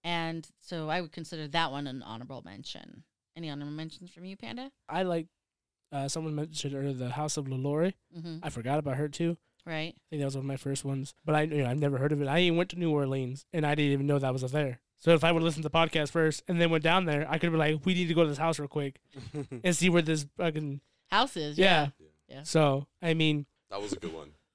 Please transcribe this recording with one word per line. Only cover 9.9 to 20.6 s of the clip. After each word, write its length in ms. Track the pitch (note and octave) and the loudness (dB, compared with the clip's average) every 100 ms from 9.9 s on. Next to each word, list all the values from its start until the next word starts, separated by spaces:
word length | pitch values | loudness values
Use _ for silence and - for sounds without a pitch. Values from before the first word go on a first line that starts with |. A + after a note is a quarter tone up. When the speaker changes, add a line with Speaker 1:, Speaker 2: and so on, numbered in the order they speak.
| - | -10
Speaker 2:
I 60 | _ | _
think 100 | D3+ | -4
that 40 | C#3 | -4
was 100 | C3+ | -2
one 100 | C3+ | -4
of 20 | |
my 100 | C#3 | -4
first 260 | C#3 C#3 | -4 -4
ones, 300 | C#3 C3+ C3+ - | -4 -4 -6 -8
but 120 | - D3+ | 0 0
I, 60 | |
you 200 | D#3 D3+ | 2 0
know, 60 | B2+ | 0
I've 100 | C#3 | 2
never 180 | C#3+ C3+ | 0 2
heard 120 | C#3+ | 0
of 100 | D3 | 0
it. 60 | C#3 | 2
I 120 | D#3+ | 2
even 180 | F3+ E3 | 4 2
went 140 | F3+ | 0
to 80 | F3 | -2
New 100 | E3+ | 0
Orleans, 540 | D3 C3+ C3+ B2+ C3+ - | 2 0 -2 -4 -8 -6
and 100 | E3+ D3+ | -2 0
I 100 | D3 | 2
didn't 160 | D3 | 2
even 160 | C#3 C#3 | 2 2
know 100 | C#3+ | 2
that 160 | C3+ | 2
was 80 | B2+ | -2
a 40 | B2+ | -2
there. 320 | D3 C#3+ A#2+ _ _ | -2 -2 -6 _ _
So 140 | - | 4
if 100 | E3 | 6
I 80 | D#3+ | 6
would've 120 | E3 E3 | 4 2
listened 180 | D3+ | 0
to 60 | D3+ | 0
the 80 | E3 | 2
podcast 320 | E3 D#3+ D3 | 4 2 0
first 320 | E3 D#3+ D3+ - | 2 2 0 -2
and 120 | F3 | 2
then 120 | E3+ | 4
went 120 | D#3+ | 4
down 220 | D#3+ F3+ F3 | 4 4 4
there, 220 | C#3+ D3 | 0 0
I 80 | D#3+ | 0
could've 140 | E3+ | 2
been 80 | D#3+ | 2
like, 260 | D3+ D#3 F#3 | 2 2 2
"We 80 | |
need 140 | F3+ F3 | 2 2
to 60 | E3 | 4
go 80 | |
to 60 | D#3+ | 4
this 80 | C#3 | 4
house 180 | E3 D#3 | 0 0
real 80 | C#3+ | -4
quick 320 | D3+ C#3 - _ C3+ - | -4 -6 -8 _ -18 -10
Speaker 3:
<laughs> 320 | D3+ C3+ B2 | -8 -8 -2
Speaker 2:
and 120 | F3+ E3+ | 0 4
see 140 | F3+ | 6
where 120 | E3+ | 6
this 240 | D#3 D#3 C#3+ - | 4 -2 -2 -2
fucking" 440 | E3 D3+ | -2 -2